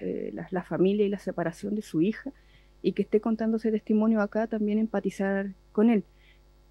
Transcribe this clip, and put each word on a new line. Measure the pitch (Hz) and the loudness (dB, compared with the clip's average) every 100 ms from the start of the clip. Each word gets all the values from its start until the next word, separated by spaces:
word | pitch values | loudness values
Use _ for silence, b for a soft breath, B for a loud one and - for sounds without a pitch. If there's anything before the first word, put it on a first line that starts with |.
eh, | 185 - - | -6 -6 -6
la, | - 175 | -8 -6
la | 185 | -6
familia | - 156 185 208 196 | -4 2 2 4 0
y | |
la | 202 | -2
separación | - 180 165 - 202 214 | -6 -4 -4 -6 -6 -6
de | |
su | - 156 | -4 0
hija, | 185 - 277 - b b b b | 0 0 -8 -16 b b b b
y | - | -2
que | 185 | -2
esté | 202 214 | 0 0
contando | 233 220 220 226 | 0 -2 0 0
ese | 226 | 0
testimonio | 214 - 214 220 220 | -2 0 2 4 2
acá, | 208 214 226 | 0 -2 -2
también | 220 208 214 | -2 0 0
empatizar | 220 196 196 - 196 196 196 - _ | 0 -2 -4 -2 -2 -2 -4 -8 _
con | - 226 | 2 4
él. | 220 - b b b b _ _ | 4 0 b b b b _ _